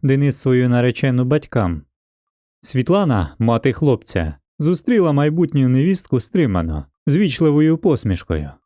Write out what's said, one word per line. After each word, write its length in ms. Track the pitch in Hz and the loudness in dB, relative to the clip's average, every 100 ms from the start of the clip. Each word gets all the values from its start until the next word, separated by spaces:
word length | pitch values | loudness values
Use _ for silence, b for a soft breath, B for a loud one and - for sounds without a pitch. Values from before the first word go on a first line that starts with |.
Денис 360 | 139 135 143 127 | 0 2 0 0
свою 320 | 135 127 123 | 0 2 2
наречену 560 | 123 123 120 135 123 127 | 2 0 0 0 0 0
батькам. 560 | 151 - 127 92 80 - _ _ _ _ _ _ _ | -2 -2 -2 -2 -4 -10 _ _ _ _ _ _ _
Світлана, 760 | - 131 123 190 180 110 78 - | -8 -4 0 2 2 0 -2 -2
мати 340 | 113 117 135 | 0 0 0
хлопця, 640 | - 147 120 - 92 80 76 _ - | 0 0 0 -2 -6 -6 -8 _ -6
зустріла 520 | 151 180 - 233 170 | -2 -2 0 0 2
майбутню 580 | 143 151 160 170 147 127 | 2 0 0 0 0 2
невістку 500 | 127 165 185 - 127 | 2 0 -2 -2 -4
стримано, 680 | - 190 139 92 82 78 69 _ - | -2 0 0 0 -2 -6 -10 _ -2
з 100 | 151 | 0
вічливою 600 | 202 - 160 147 156 160 | 0 0 0 2 2 2
посмішкою. 760 | 190 135 104 90 - 80 73 - | 0 0 -2 -4 -4 -6 -6 -14